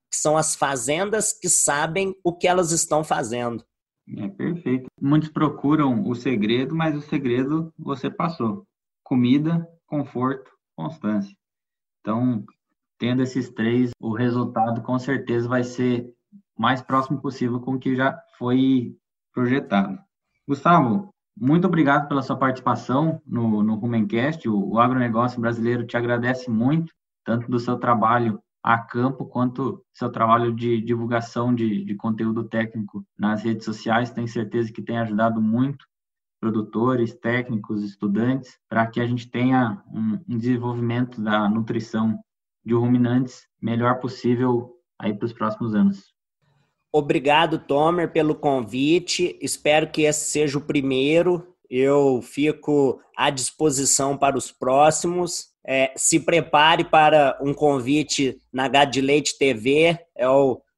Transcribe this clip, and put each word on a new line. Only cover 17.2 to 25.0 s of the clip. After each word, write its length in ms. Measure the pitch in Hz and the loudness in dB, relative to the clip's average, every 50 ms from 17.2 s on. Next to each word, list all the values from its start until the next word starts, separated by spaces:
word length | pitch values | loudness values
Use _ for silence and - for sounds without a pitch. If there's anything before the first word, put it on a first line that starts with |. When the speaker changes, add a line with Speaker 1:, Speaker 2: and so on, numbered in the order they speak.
Speaker 2:
possível 380 | - 139 123 - 127 120 120 123 | -4 -8 -6 -4 -4 -2 -2 -4
com 140 | - 131 131 | -4 -4 -6
o 60 | 131 | -4
que 140 | - 135 131 | -2 -2 0
já 240 | 127 131 135 - - - _ _ | 0 0 0 -2 -4 -14 _ _
foi 580 | _ 123 120 127 131 131 135 135 127 117 - - - _ _ _ _ _ _ _ | _ -2 0 2 4 4 4 2 2 0 -4 -10 -16 _ _ _ _ _ _ _
projetado. 680 | 127 127 123 131 143 - - 101 101 95 - - - - _ _ _ _ _ _ _ _ | -2 0 2 0 0 0 0 0 0 0 0 -4 -10 -14 _ _ _ _ _ _ _ _
Gustavo, 640 | - 139 135 - 170 180 143 135 120 104 98 - - _ _ _ _ _ | -6 -6 0 2 4 4 4 4 2 0 0 -2 -6 _ _ _ _ _
muito 300 | 104 113 131 156 175 175 | -4 0 2 4 4 4
obrigado 400 | 185 170 165 147 139 139 151 147 | 2 2 2 2 4 2 2 0
pela 140 | - 147 135 | 0 -4 -4
sua 160 | 127 - 135 | -2 -2 -2
participação 840 | 123 139 131 127 - - 131 117 120 - - 139 139 156 160 156 - - | -2 0 -2 -2 -2 -2 -2 -2 -2 -2 -2 0 0 0 0 -2 -4 -8
no, 360 | - - 120 117 113 107 104 | -6 -4 -2 0 0 2 2
no 140 | 104 110 110 | 2 0 0
Rumencast. 720 | 107 120 120 117 113 107 104 113 117 123 147 165 165 - | -2 -2 -2 0 0 0 0 0 0 0 -2 -4 -4 -4
O, 220 | 113 104 101 98 - | -2 0 0 -2 0
o 100 | 107 113 | 2 2
agronegócio 640 | 120 123 131 127 | 2 2 2 0